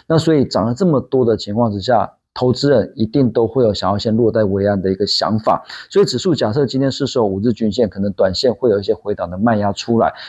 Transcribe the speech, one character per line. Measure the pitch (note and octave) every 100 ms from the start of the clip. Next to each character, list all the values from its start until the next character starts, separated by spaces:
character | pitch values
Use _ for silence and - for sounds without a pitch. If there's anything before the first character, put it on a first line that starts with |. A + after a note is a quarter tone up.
| -
那 | D#3+
所 | E3
以 | D#3
涨 | B2+ A#2 G#2+
了 |
这 | A#2+ F#3+
么 | C#3
多 | - C3
的 | A#2 G#2+
情 | -
况 | G#2 A#2
之 | G2+
下， | F#2 A#2 - _ _
投 | - B2+
资 | A#2+ C#3+
人 | B2+ F#2+
一 | -
定 | A2 D3 B2+
都 | A#2+ A2+
会 | C3+
有 | A#2
想 | G2 F#2
要 | G2+
先 | A2+ A2
落 | A#2
袋 | A2
为 | G#2 G2 G2+
安 | G2+
的 | F#2
一 |
个 | F#2+
想 | G2+ - - A2
法， | B2 F2 - - -
所 | F#3+
以 |
指 | E3+ B2
数 | F#3+
假 | D3 A#2+
设 | A2
今 | C3+ C3+
天 | C#3
是 | - C3+
守 | C3 A2
五 | F#2+
日 | A2+
均 | G#2+ A2
线， | G#2 A2
可 | G2
能 | G2
短 | F#2+ F#2+
线 | F#2+ B2+
会 | A2 B2+
有 | G2+
一 |
些 | G2+
回 | G#2+ G2+
档 | G#2 F2
的 | F#2
卖 | A#2 A2
压 | G2+
出 | G2 - A2+
来， | E2 -